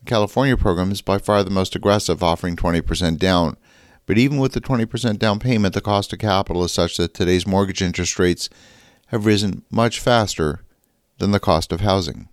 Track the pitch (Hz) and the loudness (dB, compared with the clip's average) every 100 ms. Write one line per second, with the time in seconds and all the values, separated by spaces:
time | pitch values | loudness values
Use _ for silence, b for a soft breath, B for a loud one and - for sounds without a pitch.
0 | - 117 104 - 135 123 - 87 92 101 | -2 0 0 0 0 2 2 2 0 -2
1 | - 98 - 104 95 98 95 87 101 104 | -2 -2 2 2 2 0 -2 0 2 2
2 | - 82 87 85 92 87 90 85 - 82 | 2 0 2 0 -2 -2 0 0 0 -2
3 | 87 80 90 90 82 - b b b b | -2 0 2 2 0 -4 b b b b
4 | _ 98 135 143 135 123 113 127 113 120 | _ 2 2 2 -2 -2 -2 -2 -2 -2
5 | 117 107 113 104 117 120 101 92 104 101 | -2 0 0 0 0 2 2 0 0 -2
6 | 101 104 107 95 98 87 87 - 85 - | -2 -4 0 0 0 -2 -2 0 -2 0
7 | 85 - 90 90 87 95 98 95 92 85 | -4 0 2 2 2 0 0 -2 -4 -2
8 | 87 - 90 87 - b b b b b | -4 0 2 0 -4 b b b b b
9 | b 117 104 104 104 87 - 107 117 - | b -2 2 2 0 -4 -6 0 0 0
10 | - 120 104 - 78 73 - _ _ _ | 0 2 0 -2 -4 -4 -12 _ _ _
11 | _ _ 98 101 - 80 82 85 107 98 | _ _ 0 0 2 0 2 -2 0 0
12 | 82 52 50 | -2 -8 -16